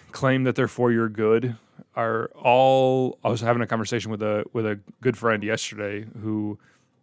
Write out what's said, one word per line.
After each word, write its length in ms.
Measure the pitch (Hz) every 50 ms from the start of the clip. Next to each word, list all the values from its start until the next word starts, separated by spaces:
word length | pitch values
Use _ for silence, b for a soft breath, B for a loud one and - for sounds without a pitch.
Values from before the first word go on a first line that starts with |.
| - -
claim 320 | - - 139 131 131 131 131
that 120 | 127 -
they're 120 | 135 123
for 240 | 104 - 120 123 120
your 180 | 117 113 113 110
good 460 | 104 113 107 107 113 117 127 123 113 B B B B B - _ -
are 320 | 123 117 113 113 113 - - -
all, 840 | 147 139 123 123 131 131 135 131 131 131 131 131 131 127 123 - _ -
I 60 | 110
was 120 | 120 110
having 200 | 113 117 120 120
a 60 | 113
conversation 440 | - 117 113 104 - 123 113 - 110
with 100 | 110 101
a, 240 | 107 107 104 107 - - -
with 120 | 117 110
a 140 | 107 104 101 - - - -
good 160 | - 127 110
friend 260 | - 120 113 110 104 104
yesterday 640 | 107 - - - - 110 107 104 101 104 104 110 110 - 104
who 360 | 107 110 107 107 104 104 101 - b b b b b b b _